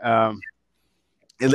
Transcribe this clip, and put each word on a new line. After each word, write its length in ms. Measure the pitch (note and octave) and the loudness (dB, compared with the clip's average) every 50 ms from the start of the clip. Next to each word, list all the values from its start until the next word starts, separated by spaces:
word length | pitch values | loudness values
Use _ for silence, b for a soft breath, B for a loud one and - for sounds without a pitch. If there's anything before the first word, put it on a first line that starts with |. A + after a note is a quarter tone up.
um, 380 | - A#2+ A2+ A2+ A2+ A2 G#2+ G2 - - _ _ _ _ _ _ _ _ _ _ _ _ _ _ _ _ _ _ | -2 0 2 2 2 0 -2 -8 -16 -20 _ _ _ _ _ _ _ _ _ _ _ _ _ _ _ _ _ _
it, 120 | B2+ C3 | 0 0